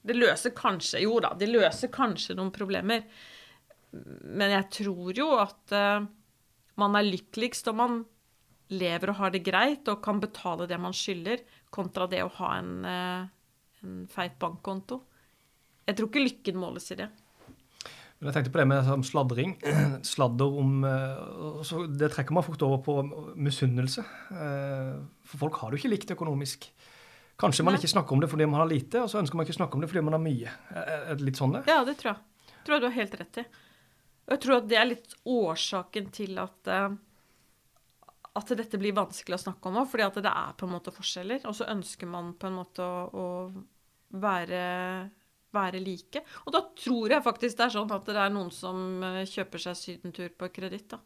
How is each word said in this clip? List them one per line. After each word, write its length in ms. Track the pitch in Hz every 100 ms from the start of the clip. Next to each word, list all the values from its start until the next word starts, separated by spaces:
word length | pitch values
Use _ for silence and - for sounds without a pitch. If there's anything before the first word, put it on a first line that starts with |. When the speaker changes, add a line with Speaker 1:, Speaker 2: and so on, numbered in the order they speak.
Speaker 1:
det 160 | 208 240
løser 400 | 220 156 247 240
kanskje, 480 | 240 185 - -
jo 140 | 202 226
da, 120 | -
det 160 | 175 208
løser 420 | 233 185 - 254
kanskje 440 | - 247 165 - 185
noen 140 | 190
problemer. 500 | 190 196 190 190 196 214 - - - - - _ - _ - - 67
Men 280 | - 139 202
jeg 200 | 196 196
tror 400 | - 202 175 180
jo 140 | 196 311
at, 380 | 262 202 - -
eh, 320 | 202 202 208 208 - _ _ _ _ _ -
man 160 | 202 208
er 80 |
lykkeligst 640 | 208 185 - - 240 - -
om 80 | 220
man 220 | 247 233 226 _ _ _ _ _ _
lever 400 | 190 180 170 196
og 60 | 196
har 140 | 196
det 80 | 185
greit, 400 | 175 185 254 285 -
og 100 | 208
kan 200 | 214 208
betale 420 | 214 - 180 165 175
det 120 | 175
man 140 | 180 185
skylder, 460 | - 180 175 240 - - _
kontra 380 | - 180 - 180
det 140 | 185
å 60 | 185
ha 220 | - 180 185
en, 140 | 180 180 185
eh, 380 | 180 180 180 185 _ _ _ _ _
en 160 | 190 185 185
feit 300 | - 175 -
bankkonto. 560 | 175 175 - 190 190 254 - _ _ _ _ _ _ _ -
Jeg 100 | 202
tror 100 | 220
ikke 140 | 285
lykken 320 | 262 - - 185
måles 320 | 175 - -
i 40 | 185
det. 80 | 208 - _ _ - - _ _ - - - _
Speaker 2:
Men 140 | 143
jeg 60 | 147
tenkte 140 | 127
på 60 | 160
det 40 | 135
med 140 | 139 131
sånn 180 | 139
sladring. 480 | 127 156 131 120 165 190 143 151
<clears throat> 320 | 143 135 -
Sladder 420 | - 127 120 139 143
om, 280 | 135 135 135
eh, 340 | 131 135 135 - 80 156 151
og 20 | 156
så 180 | 165
det 280 | 170 143 151
trekker 180 | 151 135
man 140 | 160 170
fort 180 | 156
over 160 | 135 135
på 160 | 135 143 139 143 151 165
misunnelse. 680 | 143 127 131 123 131 175 208 - -
Eh, 600 | 185 151 139 139 135 131 139 143 _ -
for 160 | 139
folk 160 | 143 -
har 80 | 110
det 80 | 139
jo 60 |
ikke 80 | 269 202
likt 160 | - 185
økonomisk. 480 | 160 139 139 - - _ - - - - - -
Kanskje 240 | 202 135 165
man 80 | 196
Speaker 1:
Nei. 60 |
Speaker 2:
ikke 100 | -
snakker 240 | 196 147 139
om 80 |
det 60 | 156
fordi 160 | 151 151
man 140 | 147
har 80 | 165
lite, 300 | 151 131 233
og 60 | 240
så 80 | 208
ønsker 160 | 156 165
man 80 |
ikke 140 | 160 160
snakke 160 | 170 131
om 80 |
det 80 | 160
fordi 140 | 185 151
man 80 | 160
har 80 |
mye. 320 | 160 127 113 - -
Er, 200 | - - 156 139
er 80 | 143
det 60 | 139
litt 80 | 131
sånn 100 | 135 202
det? 80 | 269
Speaker 1:
Ja, 140 | 311
det 140 | 254 294
tror 140 | 240
jeg. 420 | 202 _ _ - -
Tror 140 | - 294
jeg 60 |
du 40 | 240
har 80 | 240
helt 160 | 202 -
rett 220 | - -
i. 40 | 240 - - _ _ _ _ _
Og 140 | - 269
jeg 60 |
tror 100 | 247 247
at 80 | 220
det 60 | 226
er 80 | 240
litt 300 | 240 - - -
årsaken 760 | 247 185 160 - 190 180 214 196
til 220 | - 196 185
at, 300 | 185 _ -
eh, 220 | 190 196 202 _ _ _ _ _ _ _ _ _ _ - _ - -
at 140 | 208
dette 240 | 233 220 202
blir 160 | 208
vanskelig 400 | 196 196 - -
å 80 | 180
snakke 240 | 190 185 185
om 120 | 202
også, 80 | 262 233
fordi 100 | 202
at 140 | 196
det 80 | 196
er 240 | - - -
på 120 | 185
en 80 | 175
måte 180 | 175
forskjeller, 480 | - 190 180 185 262 233
og 80 | 214
så 80 | 240
ønsker 320 | 208 175 - 175
man 240 | 175 175 175
på 80 | 190
en 80 | 185
måte 260 | 180 - 180
å, 160 | 180 180
å 160 | 190 180 180 185 190 202 _ _ _ _ 190
være 400 | 202 185 170 180 180 180 185 185 190 _ _ _ _
være 280 | 214 190 185
like. 380 | 190 180 - 285 330 - -
Og 60 |
da 80 | - - -
tror 320 | - 247 214
jeg 120 | 294
faktisk 320 | 247 - 240 233
det 80 | 240
er 80 | 214
sånn 160 | 208
at 120 | 202 202
det 80 | 208
er 140 | 202
noen 200 | 202 180
som, 500 | - 185 185 185 185
eh, 200 | 185 185
kjøper 360 | 190 - 190 170
seg 160 | 180 175
sydentur 540 | - 175 180 165 175 _
på 100 | 180
kreditt, 360 | 185 190 190 -
da. 100 | 220